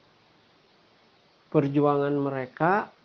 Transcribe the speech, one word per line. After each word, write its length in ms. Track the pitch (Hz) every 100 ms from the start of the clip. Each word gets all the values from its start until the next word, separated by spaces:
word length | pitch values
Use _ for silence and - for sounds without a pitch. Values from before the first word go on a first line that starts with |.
| _ _ _ _ _ _ _ _ _ _ _ _ _ _ _
perjuangan 640 | 156 139 143 147 143 143
mereka, 800 | 143 139 135 127 - 160 202 - -